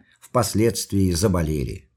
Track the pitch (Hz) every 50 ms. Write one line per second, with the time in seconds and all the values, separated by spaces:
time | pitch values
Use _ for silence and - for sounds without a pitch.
0 | _ _ _ _ - - - 123 113 - - 98 113 117 110 - - - 98 98
1 | 95 92 87 82 101 110 92 87 82 76 78 73 64 60 - - - _ _